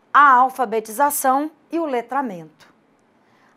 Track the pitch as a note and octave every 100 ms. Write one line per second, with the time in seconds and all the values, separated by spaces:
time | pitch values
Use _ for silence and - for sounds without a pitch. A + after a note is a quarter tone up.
0 | _ C4 C#4+ B3 C4 C4 A#3+ A3 A3 G#3+
1 | C#4+ C#4 C4 C4+ D#4 - _ D#4+ D#4+ B3
2 | A#3 C#4 C4 F3+ D#3 _ _ _ _ _
3 | _ _ _ _ _